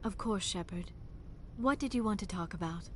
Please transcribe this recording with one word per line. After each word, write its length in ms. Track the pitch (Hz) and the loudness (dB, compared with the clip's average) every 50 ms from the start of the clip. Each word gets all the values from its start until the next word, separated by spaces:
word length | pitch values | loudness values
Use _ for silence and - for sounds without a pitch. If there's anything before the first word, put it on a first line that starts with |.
| - | -2
Of 120 | 226 196 | -2 -2
course, 280 | - - 226 220 196 180 | 0 2 2 2 2 2
Shepard. 480 | - - 180 170 - - 175 175 - - - - - - - - - - - - - - | 0 0 -2 -2 -2 -2 -4 -4 -4 -6 -10 -10 -10 -10 -10 -10 -10 -10 -10 -10 -10 -6
What 240 | - 233 262 285 285 | 2 4 4 4 6
did 120 | 294 262 233 | 2 2 4
you 100 | 247 226 | 4 4
want 160 | 214 214 202 | 4 4 2
to 60 | 208 | 0
talk 280 | 185 - 180 170 165 - | -2 -2 -2 -2 -2 -2
about? 340 | 165 170 165 165 170 160 - - | -2 -2 0 -2 -2 -6 -6 -8